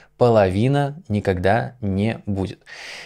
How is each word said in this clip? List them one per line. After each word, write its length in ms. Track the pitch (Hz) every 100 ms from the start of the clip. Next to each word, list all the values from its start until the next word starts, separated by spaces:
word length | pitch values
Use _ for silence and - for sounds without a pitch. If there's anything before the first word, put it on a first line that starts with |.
| - _
половина 840 | 123 113 95 95 127 143 139 151 -
никогда 680 | 104 98 90 95 113 123 -
не 380 | 104 95 107 - -
будет. 320 | 98 92 - - - - -